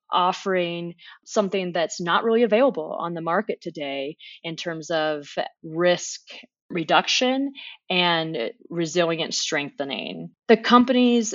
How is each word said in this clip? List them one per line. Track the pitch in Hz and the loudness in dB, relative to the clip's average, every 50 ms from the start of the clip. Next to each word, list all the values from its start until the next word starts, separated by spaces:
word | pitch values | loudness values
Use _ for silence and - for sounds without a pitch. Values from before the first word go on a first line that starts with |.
| _ - | _ -2
offering | - 180 180 180 - - - 202 190 185 175 170 170 170 170 170 175 _ - - - - _ | 0 0 2 0 0 -2 -2 -2 0 0 0 -2 -4 -6 -8 -10 -12 _ -20 -20 -20 -20 _
something | - - 226 202 190 185 196 185 180 165 | -4 -2 0 0 0 0 -2 -2 -2 -2
that's | 180 165 156 - - | -2 -2 -2 -4 -4
not | 180 170 170 202 202 | -2 0 0 0 2
really | 233 226 226 240 | 2 2 2 4
available | 214 196 220 269 269 - 160 156 160 - - | 4 4 4 4 2 2 0 -6 -6 -6 -6
on | - 170 175 | -6 -6 -6
the | 165 | -6
market | 165 165 170 196 214 - 160 - | -2 -2 0 0 0 -2 -6 -8
today | - 180 160 160 147 139 139 139 135 147 160 - - - - - - | -8 -12 -10 -8 -8 -6 -6 -6 -6 -8 -10 -12 -16 -20 -18 -14 -10
in | 170 160 | -10 -10
terms | 156 - 175 165 160 151 151 | -8 -8 -8 -8 -8 -6 -4
of | 170 160 156 156 151 147 143 143 - 175 - - - _ - | -2 -2 0 -2 -2 -4 -6 -8 -6 -6 -6 -6 -8 _ -14
risk | 165 156 165 175 180 175 170 - - - - _ - - - - - _ _ _ - | -8 -2 2 2 4 2 2 -2 -8 -12 -14 _ -18 -20 -20 -20 -20 _ _ _ -8
reduction | - 175 160 151 175 147 - - - - 254 254 262 269 277 285 277 - - - - - _ - | -6 -6 0 2 4 4 4 4 2 2 2 2 0 0 -2 -4 -6 -10 -16 -18 -20 -14 _ -2
and | 185 180 180 175 170 165 160 160 160 139 113 107 - _ - - | 0 2 4 4 2 2 0 -2 -2 -4 -4 -4 -6 _ -12 -8
resilience | 175 170 170 160 151 180 170 165 165 160 156 - - - | -4 -4 -2 0 0 0 2 2 0 -2 -4 -4 -4 -4
strengthening. | - - 160 147 143 139 - - 139 139 131 101 - - 90 - 170 170 - _ _ - | -4 -2 -2 -4 -4 -4 -6 -8 -6 -6 -6 -6 -8 -8 -10 -10 -12 -14 -16 _ _ 4
The | 233 226 | 4 6
companies, | 226 - 233 247 247 254 254 247 247 240 240 240 220 208 - | 6 6 6 6 6 6 4 4 4 4 4 4 2 0 -4